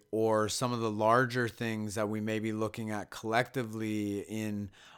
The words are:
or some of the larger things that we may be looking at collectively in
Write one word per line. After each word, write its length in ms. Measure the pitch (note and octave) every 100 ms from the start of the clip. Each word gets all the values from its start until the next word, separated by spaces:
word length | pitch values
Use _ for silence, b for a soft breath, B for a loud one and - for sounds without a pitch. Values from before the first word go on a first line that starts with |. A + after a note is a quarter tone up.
| _
or 380 | G#2+ A2 A2 G#2
some 240 | - B2+
of 80 | A#2+
the 100 | A2+
larger 560 | G#2+ A2 A#2+ B2+ B2+ A#2
things 480 | - A#2 A2 G#2+
that 140 | G#2+ G#2
we 120 | G#2+
may 200 | G#2+ A2
be 120 | A2
looking 380 | G#2+ A2 A#2+ A2
at 180 | G#2 -
collectively 1120 | - A2 A2+ B2 C3+ A2 A2 A2 G#2+ G#2 G2+
in 480 | F2+ A2 G#2+ G#2 G2+ B B